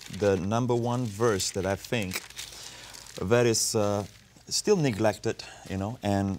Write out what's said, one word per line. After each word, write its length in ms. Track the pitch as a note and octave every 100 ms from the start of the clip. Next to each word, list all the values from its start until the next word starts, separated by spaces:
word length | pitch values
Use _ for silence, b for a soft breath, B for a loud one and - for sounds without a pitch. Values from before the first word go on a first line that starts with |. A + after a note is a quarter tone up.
| - F#2
the 180 | G2+ F#2+
number 380 | F#2+ A#2 B2
one 300 | A#2+ A#2+ A#2+
verse 460 | A#2 G2 A#2+ F#2+ -
that 120 | G2+ F#2
I 100 | G2
think 460 | - A#2+ F#2+ - - B B B B B B B B -
that 260 | F#2 A#2+ A#2+
is, 280 | A2 -
uh, 300 | A2+ G#2 G#2 G2 - - - -
still 280 | - - G3
neglected, 640 | C#3+ G2 G#2+ G2+ A2+ - - B -
you 80 | F#2+
know, 220 | G2+ B2+
and, 340 | G#2 G2 G2